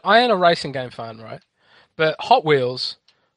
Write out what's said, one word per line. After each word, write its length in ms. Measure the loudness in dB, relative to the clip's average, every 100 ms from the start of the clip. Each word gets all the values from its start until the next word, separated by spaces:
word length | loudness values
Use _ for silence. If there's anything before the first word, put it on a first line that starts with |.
I 160 | 2 2
ain't 120 | 4
a 40 | 2
racing 360 | 2 2 -4
game 180 | -10 -10
fan, 300 | -12 -14 -16
right? 220 | -16 -18 _ _ _ _ _ -4
But 180 | -2 -2
Hot 260 | 2 2 4
Wheels, 520 | 2 0 -6 -10 -12 _ _ _